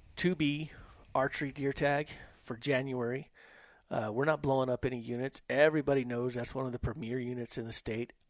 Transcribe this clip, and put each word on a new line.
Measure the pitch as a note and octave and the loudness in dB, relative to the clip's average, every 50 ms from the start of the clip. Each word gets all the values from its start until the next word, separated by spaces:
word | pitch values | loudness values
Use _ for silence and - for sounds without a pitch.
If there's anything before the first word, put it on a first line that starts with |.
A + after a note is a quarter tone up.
| - - - | -10 -10 -2
two | - - F3+ F#3 | 0 2 2 2
B | D3+ D#3 C#3+ C#3+ D3+ D#3 D3 - - - - - - - - - | 2 2 2 0 0 -4 -8 -12 -16 -20 -20 -20 -20 -8 -2 0
archery | C3+ C3+ C#3 - - D3 C3+ | 2 2 2 0 -2 -6 -4
deer | C3 - C3+ C#3 C3+ | -4 -2 -2 -2 0
tag | - D3+ C#3+ C#3+ C#3+ D3+ - - - - - - - - | 2 2 2 2 2 0 -4 -8 -16 -18 -20 -20 -12 -10
for | - - | -10 -8
January. | A2+ A#2 C#3+ C#3 B2+ C3+ C3+ B2+ B2+ A#2 A#2+ B2+ C#3 D#3+ - _ - - - - - - - - - _ - | -4 0 0 2 2 0 0 -2 -2 -2 -2 -2 -4 -6 -10 _ -20 -20 -20 -20 -20 -20 -20 -20 -20 _ -4
Uh, | - B2 A2 G#2+ | -2 -2 -2 0
we're | G#2+ B2 C#3+ | 0 0 2
not | D#3+ D3+ D3 | 2 2 2
blowing | D3 C3+ C3+ C3+ C3 B2+ | 2 2 2 2 2 2
up | B2 - - | 0 0 0
any | B2 B2+ A#2+ | -2 -2 -4
units. | A#2 B2 A#2+ A#2+ C3 C3+ - - - - | -6 -4 -4 -4 -4 -4 -6 -6 -4 0
Everybody | B2+ C3+ D3+ D#3 D#3 D#3 C3+ C#3+ C#3 C#3 A#2+ | 4 6 6 8 6 4 4 4 2 2 2
knows | B2 A#2+ A#2+ B2+ B2+ A#2+ | 0 -2 -2 -2 -2 -2
that's | A#2+ A#2 - - | -4 -4 -4 -4
one | C3 C3 | -4 -4
of | B2+ | -4
the | A#2+ - | -4 -2
premier | - B2 A2 - A#2 A2+ B2 C3 | -2 -4 -4 -4 -4 -4 -4 -2
units | A#2+ B2 B2 B2 A#2+ - - | -2 -4 -4 -4 -6 -6 -6
in | B2+ A2+ | -6 -4
the | A2+ - | -2 -2
state. | - - B2 G#2+ A2+ A#2+ - - _ _ | -2 -2 -2 -2 -2 -4 -6 -10 _ _